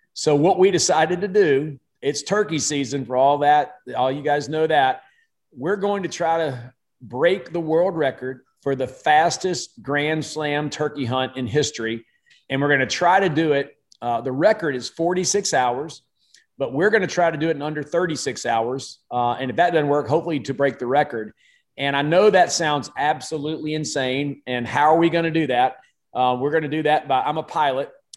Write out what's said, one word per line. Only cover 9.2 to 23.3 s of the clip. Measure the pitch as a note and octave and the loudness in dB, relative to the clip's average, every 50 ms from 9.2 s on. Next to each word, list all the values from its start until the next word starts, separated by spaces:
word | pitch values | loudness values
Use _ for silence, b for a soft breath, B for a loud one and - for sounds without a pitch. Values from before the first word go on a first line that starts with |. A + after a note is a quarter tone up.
| E3 E3+ - - - F#3 F3 - - - _ A#2+ | 4 2 0 -2 -2 -4 -4 -4 -8 -12 _ -12
Grand | G#2 C3 C#3+ C#3+ D3 D3+ D#3+ D#3 D3 | -6 -4 -2 -2 0 0 -2 -2 -4
Slam | - - D3+ D3+ D3 D3 D3 D3+ D3 | -6 -6 -6 -4 -2 -2 -2 -4 -4
turkey | - - D3+ D3 C#3+ C#3+ C3 | -4 -4 -4 -4 -4 -4 -4
hunt | A2+ B2+ C3 C3 C3 - | -2 -2 -2 -2 -4 -4
in | C3+ B2+ | -6 -6
history. | G#2+ G#2+ D3 C#3+ - - - A2+ A2+ A2+ A2+ b b b b b b b b b - | -2 0 0 0 0 -4 -6 -6 -6 -6 -8 b b b b b b b b b -6
And | C3+ C3+ | -2 0
we're | C#3+ C#3+ | 2 2
gonna | D3 C3+ C3 | 4 2 2
try | G#2+ - - F3+ E3+ F#3 G3 | 0 0 2 2 4 4 4
to | G3 F3+ | 2 2
do | D3 D#3 E3 D#3 C#3+ | 2 0 2 2 2
it. | C#3 C#3 - - _ _ _ _ _ | 0 -2 -4 -10 _ _ _ _ _
Uh, | A#2+ A#2+ A#2+ A2+ | -4 -4 -4 -2
the | B2 C3+ | -4 -4
record | B2+ C3+ E3+ G#3+ - D#3+ E3+ D#3 C3+ | -2 2 2 2 2 2 -2 -4 -4
is | B2+ A#2 - | -4 -8 -10
forty-six | - - E3 F3 F3+ F#3 F3+ - - G3+ G3 - - | -6 -4 -2 0 0 0 0 0 -2 -2 -2 0 0
hours, | C3+ B2+ B2 B2 C3 D3+ E3 - - _ _ _ b b b b b b b _ | 0 0 0 -2 -4 -6 -10 -14 -18 _ _ _ b b b b b b b _
but | - C#3 A#2+ B2+ | -6 -6 -4 0
we're | C#3+ F3+ A3 | 0 2 4
gonna | G#3 A3 F#3 | 4 2 2
try | D#3+ - F3+ F3 E3 | 0 0 2 2 2
to | D#3+ | 2
do | D3 D#3 | 0 -2
it | E3 D#3 | -2 -2
in | C#3 | -2
under | C#3+ D3+ D#3 D3+ | -4 -6 -6 -6
thirty-six | C#3+ - - E3+ F3+ E3+ D#3 B2+ - C3+ A2+ - - | -6 -2 -2 0 0 0 -2 -4 -6 -6 -6 -4 -4
hours. | A#2+ A#2 A2+ A2+ A#2 B2+ C3+ - - - - _ - | -2 0 0 0 -2 -4 -6 -8 -12 -18 -20 _ -6
Uh, | A#2+ B2 A#2+ A#2+ A#2+ | -2 -2 0 0 -2
and | - C3+ B2+ | -2 -6 -2
if | A2 | 0
that | D#3 F3 E3+ E3 | 0 2 2 2
doesn't | D#3 D3 | 0 2
work, | C#3+ C#3+ D3 C#3+ | 2 0 0 0
hopefully | - D3 E3+ E3+ - - C3+ | 0 0 0 0 -2 -4 -4
to | G#2+ - C3 | -4 -6 -2
break | A#2 C#3+ C#3 B2 | 0 0 -2 -2
the | - B2+ | -4 -4
record. | A#2+ C3 D3 D3 D3 B2 A2+ G#2+ G#2+ b b b b b b b _ _ | 0 0 0 0 0 -4 -8 -8 -10 b b b b b b b _ _
And | - C#3 C#3 C#3 | -6 -4 -2 0
I | C#3 C#3+ | 0 0
know | D3+ E3 F#3 G#3 G#3+ | 2 4 6 6 6
that | F#3 F#3 F3 - | 6 6 4 4
sounds | - - E3+ D3+ D3 C#3+ - - - | 2 -2 0 0 0 -2 -4 -6 -6
absolutely | C3 C#3+ D3+ D3+ D3 - - | -2 0 0 0 -2 -6 -8